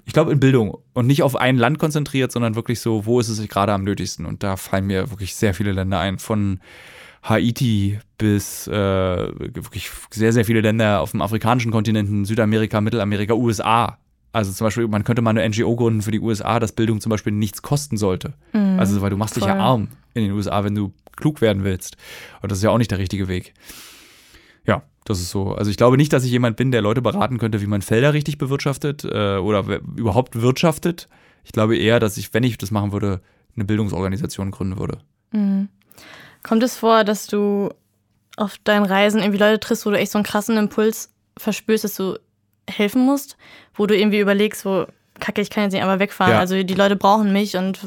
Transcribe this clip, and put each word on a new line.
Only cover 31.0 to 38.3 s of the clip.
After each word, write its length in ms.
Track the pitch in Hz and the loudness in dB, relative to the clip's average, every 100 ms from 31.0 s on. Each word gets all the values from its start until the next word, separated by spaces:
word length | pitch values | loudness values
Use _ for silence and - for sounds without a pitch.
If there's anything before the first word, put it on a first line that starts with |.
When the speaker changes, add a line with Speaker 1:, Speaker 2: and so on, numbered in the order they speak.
| - _ _ _ - | -10 _ _ _ -6
Speaker 1:
Ich 80 | |
glaube 240 | 110 110 98 | 0 2 2
eher, 240 | 104 120 | 2 2
dass 160 | 110 104 | 2 -4
ich, 160 | 101 | -4
wenn 100 | 110 | 0
ich 140 | 127 113 | 0 -2
das 140 | 95 | -4
machen 200 | 104 101 | -2 -2
würde, 300 | 101 101 90 - _ _ - | -2 -2 -4 -8 _ _ -6
eine 80 | |
Bildungsorganisation 880 | 98 107 104 90 95 98 - - 98 | -2 0 0 -2 -4 -4 -6 -6 -8
gründen 260 | - 98 95 | -6 -6 -4
würde. 220 | 95 - _ _ _ | -6 -8 _ _ _
Speaker 2:
Mhm. 380 | 214 202 196 202 _ _ - - - - _ | -2 0 0 -2 _ _ -20 -20 -20 -20 _
Kommt 180 | - 226 | 0 2
es 140 | 247 - | 0 0
vor, 300 | 226 226 208 | 2 4 4
dass 220 | 208 - | -2 -2
du 420 | 208 202 202 196 - _ _ _ _ _ | -2 0 0 -4 -8 _ _ _ _ _